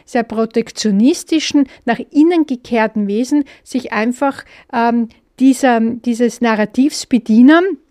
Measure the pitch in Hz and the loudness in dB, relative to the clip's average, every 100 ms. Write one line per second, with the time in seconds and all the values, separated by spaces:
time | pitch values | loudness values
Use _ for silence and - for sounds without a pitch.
0 | _ 247 233 220 226 233 226 - 220 196 | _ -6 -4 -4 -4 -4 -6 -6 -2 2
1 | 240 349 - 320 - 294 277 - - 226 | 2 0 -2 -4 0 -2 -2 -4 -6 -6
2 | - 285 320 349 302 247 - 233 220 214 | -4 0 2 2 -2 -6 -4 -2 -2 -2
3 | 202 208 247 294 285 - - 262 - 202 | -4 -4 -2 -2 -2 -10 -10 -8 -6 -4
4 | 220 240 277 269 - - _ 240 233 233 | -4 -2 -4 -4 -14 -20 _ -4 -2 -2
5 | 226 - _ - 262 254 269 233 226 240 | -4 -10 _ 0 0 2 2 2 0 -4
6 | 240 226 240 - 233 220 208 - 277 - | -6 -2 -2 -2 -2 -2 -2 0 -2 -2
7 | - 247 - 220 247 320 381 320 _ | -4 -4 2 4 6 6 2 -4 _